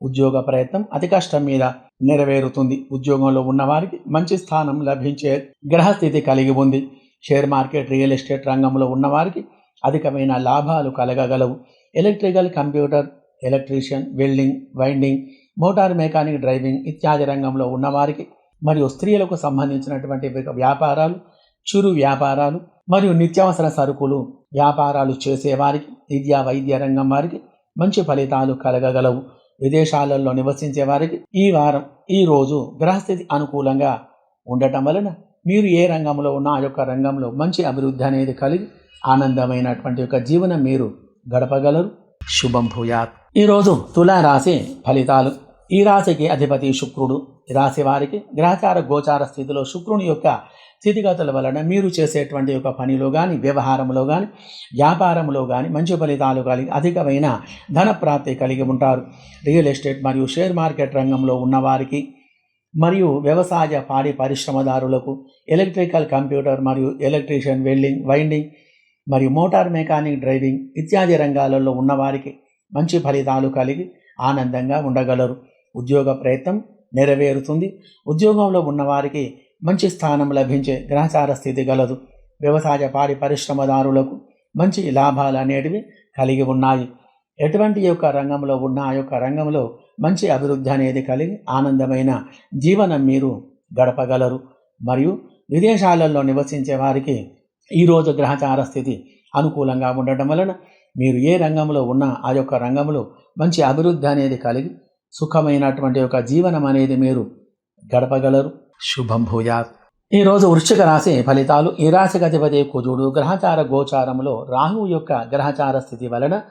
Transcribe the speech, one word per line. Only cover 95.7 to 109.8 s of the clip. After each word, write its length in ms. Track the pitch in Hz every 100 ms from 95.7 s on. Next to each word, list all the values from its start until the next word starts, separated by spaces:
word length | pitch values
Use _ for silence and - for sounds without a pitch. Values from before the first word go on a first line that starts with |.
| 202 190 170 160 143
నివసించే 540 | 135 135 139 147 135 135
వారికి 540 | 135 135 139 117 - _ _ _ -
ఈరోజు 380 | 165 175 165 156
గ్రహచార 520 | 143 135 139 139 131
స్థితి 420 | 131 135 131 110 - _ _ 143
అనుకూలంగా 540 | 151 147 131 127 127
ఉండటం 380 | 127 131 131 139
వలన 260 | 160 190 185 - _ _ 127
మీరు 200 | 131 123
ఏ 200 | 147 180
రంగంలో 460 | 156 156 151 143
ఉన్నా 340 | 123 135 135 123
ఆ 80 | 123
యొక్క 220 | 135 135
రంగంలో 560 | 123 120 139 147 143 107 - _ -
మంచి 240 | 170 165
అభివృద్ధి 440 | 135 143 170 165 143
అనేది 300 | 143 135 127
కలిగి 340 | 120 127 160 - _ _ _
సుఖమైనటువంటి 880 | - 156 165 147 143 139 135 135 131
యొక్క 180 | 127 131
జీవనం 480 | 120 160 180 160 139
అనేది 300 | 135 135 131
మీరు 340 | 131 123 104 - _ _ _ _ - 123
గడపగలరు. 720 | 127 135 135 135 147 - _ -
శుభం 440 | - 135 117 113
భూయాత్. 420 | 107 113 117 117 117 _